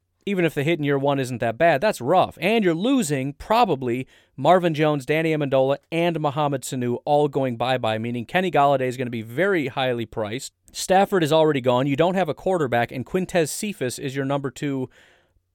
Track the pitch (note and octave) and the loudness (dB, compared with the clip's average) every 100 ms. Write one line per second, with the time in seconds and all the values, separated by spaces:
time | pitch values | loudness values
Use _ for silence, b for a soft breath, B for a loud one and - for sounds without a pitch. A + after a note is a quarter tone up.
0 | _ _ - F#3+ E3 D3 C#3+ E3+ C#3+ C#3 | _ _ -6 0 0 0 0 0 0 0
1 | C#3 C#3 B2+ A#2+ A#2 A2+ E3 D#3+ G#3 - | 0 0 -2 -4 -4 2 2 4 0 -2
2 | A#2+ F3+ C#3 - E3+ A3+ F#3 D#3+ A3 C#4 | 0 2 2 -2 -2 2 2 0 0 0
3 | D#3 C#3+ C3+ C#3+ - A3 A#3 C3+ B2+ B2 | 0 -2 -4 -8 0 2 2 0 -2 -4
4 | C3 b b - C#3+ F3+ F3 D3 D#3 D3 | -6 b b -2 4 4 4 2 0 0
5 | B2+ D#3 E3 D#3 C#3+ C3+ C3 C#3 - E3 | 0 0 0 0 2 2 2 0 -4 -2
6 | F3 D#3+ D3+ C3 D3 C#3 - C3 A#2+ A#2+ | 0 0 -2 -2 -2 -2 -4 -4 -2 -2
7 | - D3 D3 D3 C3+ A#2 B2 B2+ A2+ A2 | 0 2 2 0 -2 -2 -2 0 0 -2
8 | A#2 A#2+ A2 F#3 F#3 D3 C#3+ C3+ B2+ B2 | -4 -6 -4 -2 0 2 4 2 0 -4
9 | B2 A#2+ A2 B2 F#3+ F#3 C#3 - C3 A#2+ | -6 -8 -8 -2 0 0 -2 -4 -2 -2
10 | A2+ - G#2 B2 - - _ - - F#3+ | -4 -6 -6 -8 -12 -18 _ -10 2 4
11 | G3 F#3+ D3+ D#3+ D#3 C#3 B2 B2 C#3+ C#3 | 4 2 4 4 4 2 2 2 2 2
12 | E3+ F#3+ E3+ - F#3 F#3 C3+ A#2+ A#2 C3 | 2 2 -2 -4 -2 0 0 0 -2 -4
13 | A#2 F#3 F3+ F3+ D#3 - G#3+ F#3+ B2+ - | -6 -4 -2 0 -2 -4 -8 -6 -6 -6
14 | C#3+ C3+ C3+ C#3+ C3+ - D3 C3+ C3 b | -6 -4 -2 -2 -4 -6 -4 -4 -6 b
15 | b b b b _ | b b b b _